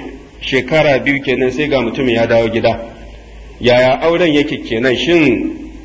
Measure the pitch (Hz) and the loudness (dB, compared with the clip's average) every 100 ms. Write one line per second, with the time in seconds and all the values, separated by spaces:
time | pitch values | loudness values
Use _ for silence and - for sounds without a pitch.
0 | - - - - - 131 123 156 151 131 | -14 -16 -20 -16 -4 -2 0 2 2 2
1 | 120 139 139 123 127 127 147 135 117 110 | 0 -2 -2 0 0 -2 -2 0 -2 -2
2 | 131 113 113 117 113 110 113 110 - - | 0 0 2 2 2 2 0 0 -6 -16
3 | - - - - - - 117 123 127 135 | -20 -20 -20 -20 -20 -4 2 4 4 2
4 | 160 170 175 147 147 131 - 113 131 139 | 0 2 2 2 0 -4 -6 -2 0 0
5 | 131 170 143 104 - - - - | 2 2 4 2 -2 -8 -14 -18